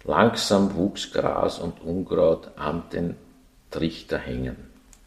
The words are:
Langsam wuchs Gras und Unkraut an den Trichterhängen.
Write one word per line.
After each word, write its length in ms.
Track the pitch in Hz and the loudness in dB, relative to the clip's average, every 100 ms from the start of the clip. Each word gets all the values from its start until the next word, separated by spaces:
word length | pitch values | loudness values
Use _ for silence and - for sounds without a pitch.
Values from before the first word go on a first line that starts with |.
| - | 0
Langsam 720 | 76 113 120 - 101 98 82 | 4 4 4 2 4 4 2
wuchs 360 | 98 - - | 0 -2 -6
Gras 480 | - - - - - | 0 0 2 0 -2
und 240 | 82 - | -8 -8
Unkraut 680 | 80 90 87 85 82 80 - - | -6 -4 0 4 4 4 -2 -8
an 280 | 73 85 - | -4 -4 -4
den 220 | - 87 - - - _ _ - | -4 -4 -6 -14 -20 _ _ -10
Trichterhängen. 840 | 78 82 - - 80 - 64 64 - - - _ - | -4 -4 -4 -6 -6 -4 -6 -6 -8 -16 -20 _ -20